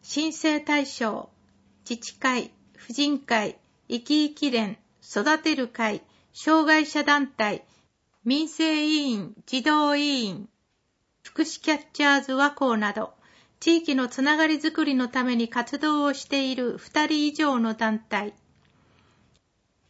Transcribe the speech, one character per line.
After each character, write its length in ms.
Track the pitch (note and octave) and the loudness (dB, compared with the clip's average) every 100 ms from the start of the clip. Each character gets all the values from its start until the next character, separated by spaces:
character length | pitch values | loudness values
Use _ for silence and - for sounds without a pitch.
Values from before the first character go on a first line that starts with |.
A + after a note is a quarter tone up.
申 300 | - D4 D#4 | -8 -4 -4
請 280 | D#4 D#4 D4+ | -2 0 0
対 260 | D4+ D4 | 0 0
象、 440 | C#4 - A3 - - _ _ _ _ _ - | 0 -4 -4 -6 -10 _ _ _ _ _ -10
自 140 | A#3 | -10
治 140 | - - | -12 -4
会、 340 | C4 B3 - _ _ | -2 -2 -4 _ _
婦 180 | - - | -20 -8
人 260 | A#3+ C#4+ C#4 | -2 0 -2
会、 400 | - A3 G3+ - _ _ - | 0 -2 -2 -8 _ _ -8
生 120 | A#3+ | -6
き 300 | A#3+ D4+ D4 | 0 2 0
生 60 | |
き 140 | - C#4+ | -2 -2
連、 280 | A3+ G3+ A3 _ _ | 0 -2 -8 _ _
育 340 | - G3+ D4 D#4 | -8 -2 0 2
て 180 | D#4+ | 0
る 120 | C#4 A#3+ | -2 -4
会、 340 | - A3 G#3 - _ _ | -4 -4 -4 -10 _ _
障 320 | - D#4 D#4+ | -4 2 4
害 220 | D4+ D#4 D4+ | 6 4 2
者 160 | D4+ | 0
団 240 | D4 C#4+ C#4 | 2 2 2
体、 360 | - G#3 - - _ _ _ _ _ | -2 -2 -4 -10 _ _ _ _ _
民 260 | A3+ C#4+ D#4 | -2 0 0
生 340 | - D#4+ D4+ | -2 0 0
委 40 | D4+ D4+ C#4+ | 0 0 0
員、 220 | G#3 E3 - | -4 -6 -12
児 160 | - B3+ | -6 -2
童 340 | D4+ D4+ D4 | 2 4 4
委 280 | C#4+ D4 C4 | 2 0 0
員、 260 | G#3 F#3 G3+ _ _ _ _ _ _ _ | -2 -6 -12 _ _ _ _ _ _ _
福 220 | - - | -8 -4
祉 180 | D#4+ - | -4 -2
キ 100 | D#4+ | -2
ャ 60 | D4 | -2
ッ 80 | - | -4
チ 100 | - | 0
ャ 160 | C#4+ C#4 | 4 4
ー 40 | |
ズ 100 | C4+ | 2
和 180 | C4 C#4+ | 0 0
光 280 | C#4+ C4 A3 | 2 0 2
な 140 | G#3 | 0
ど、 200 | G#3+ - _ _ _ _ - | -4 -8 _ _ _ _ -4
地 180 | E4 E4 | 2 2
域 180 | E4 | 2
の 120 | C4 B3 | 0 0
つ 140 | - | 0
な 160 | C#4 D4+ | 2 4
が 100 | D#4+ | 2
り 80 | |
づ 160 | D4 D#4 | 2 -2
く 140 | D#4+ | 0
り 100 | D4 | 0
の 140 | C4 A#3+ | 0 0
た 140 | C4 | -2
め 120 | B3 | 0
に 120 | A#3 A#3 | 0 -2
活 320 | B3 A#3+ C#4 | -4 -4 -2
動 240 | D4+ D4 | 0 2
を 100 | C#4+ | 0
し 120 | C#4 | -2
て 260 | - C#4 C4 | -2 -2 0
い 40 | |
る 220 | B3+ B3 - | -2 -4 -6
二 300 | - D4+ D4+ | -4 0 2
人 200 | D4+ D4 | 2 0
以 60 | |
上 260 | D4 D4 B3 | 0 0 2
の 140 | A3+ | 0
団 260 | A3 A3 A3 | 0 -2 -2
体。 340 | - G3+ G#3 - _ _ _ _ _ _ _ _ _ _ _ _ _ _ | -4 -6 -6 -12 _ _ _ _ _ _ _ _ _ _ _ _ _ _